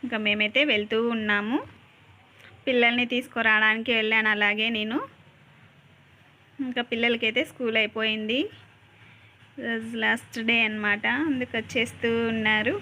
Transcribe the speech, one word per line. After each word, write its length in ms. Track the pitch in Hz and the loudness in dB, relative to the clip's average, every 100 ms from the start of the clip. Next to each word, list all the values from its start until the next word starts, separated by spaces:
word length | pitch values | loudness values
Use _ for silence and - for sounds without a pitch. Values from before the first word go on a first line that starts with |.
ఇంకా 160 | 247 226 | -4 -2
మేమైతే 420 | 214 208 214 254 | 0 0 0 2
వెళ్తూ 340 | 294 214 208 220 233 | 2 2 0 0 0
ఉన్నాము. 480 | 226 214 208 208 285 539 - - - - - - - - - | -2 0 0 0 -2 -4 -18 -20 -20 -20 -20 -20 -20 -20 -8
పిల్లల్ని 420 | - 247 240 240 240 | 0 4 4 2 0
తీసుకురావడానికి 840 | 240 240 - 226 214 214 220 226 | -2 -4 -2 2 4 4 2 0
వెళ్ళాను 360 | 233 220 226 214 | 0 2 2 2
అలాగే 360 | 208 208 208 220 | 2 2 2 0
నేను. 300 | 226 214 262 523 - - - - - - - _ - - - - _ - - | -2 -2 -4 -6 -14 -20 -20 -20 -20 -20 -20 _ -20 -20 -20 -20 _ -20 -8
ఇంకా 240 | 262 247 | -4 -4
పిల్లలకైతే 600 | 240 233 233 233 233 233 | -2 0 0 2 0 0
స్కూల్ 320 | 311 - 240 220 | -2 -2 0 0
అయిపోయింది, 640 | 214 220 220 220 214 247 403 - - - - - - - - _ - - | 0 0 -2 -2 -2 -2 -2 -8 -20 -20 -20 -20 -20 -20 -20 _ -20 -10
ఈరోజు 380 | 233 226 226 233 | -6 -6 -6 -4
లాస్ట్ 420 | 220 233 - 240 | -2 -2 -4 -6
డే 160 | 226 233 | 0 2
అనమాట, 420 | 220 214 208 208 220 247 | 2 0 0 0 0 0
అందుకు 320 | 320 262 247 233 | 0 -2 -2 -6
వచ్చేస్తూ 540 | 220 247 240 - 233 233 233 | -4 -2 -4 -2 0 0 0
ఉన్నారు. 460 | 226 214 214 220 403 | 0 2 2 0 -2